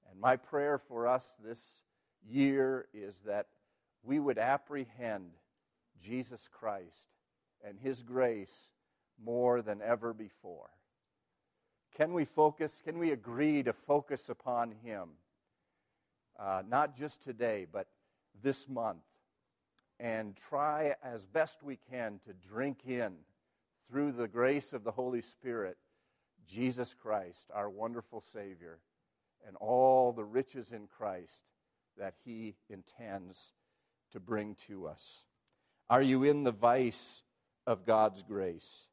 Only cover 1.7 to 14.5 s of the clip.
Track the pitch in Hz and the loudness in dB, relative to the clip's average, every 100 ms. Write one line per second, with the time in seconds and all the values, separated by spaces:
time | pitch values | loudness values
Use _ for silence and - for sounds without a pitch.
1.7 | - _ _ _ _ - 131 139 139 131 | -20 _ _ _ _ -6 2 4 6 4
2.7 | 131 - 107 101 92 104 104 - _ _ | 2 -4 -14 -14 -12 -4 -2 -4 _ _
3.7 | _ _ _ 110 147 139 110 117 139 - | _ _ _ -2 0 2 2 2 2 -2
4.7 | 143 123 110 120 101 90 82 _ _ _ | -8 -8 -8 -6 -6 -8 -20 _ _ _
5.7 | _ _ _ 92 123 123 120 - - 110 | _ _ _ -8 -8 -8 -14 -20 -8 -6
6.7 | 101 - - - _ _ _ _ _ 107 | -6 -10 -20 -20 _ _ _ _ _ -18
7.7 | 101 135 123 117 123 127 113 95 - - | -8 -6 -6 -4 2 2 2 -8 -16 -20
8.7 | _ _ _ _ _ 110 120 123 123 107 | _ _ _ _ _ -4 2 4 4 0
9.7 | 104 107 117 117 110 107 _ 92 85 50 | -4 0 0 0 -8 -12 _ -20 -18 -20
10.7 | _ _ _ _ _ _ _ _ _ _ | _ _ _ _ _ _ _ _ _ _
11.7 | _ _ - 156 175 143 - 151 151 156 | _ _ 0 0 2 -2 6 4 4 -6
12.7 | - - 165 170 135 117 117 151 147 123 | -6 -10 -2 0 0 -4 0 2 4 2
13.7 | 107 - 147 143 135 - 117 135 | -2 2 2 2 -8 -8 -10 -4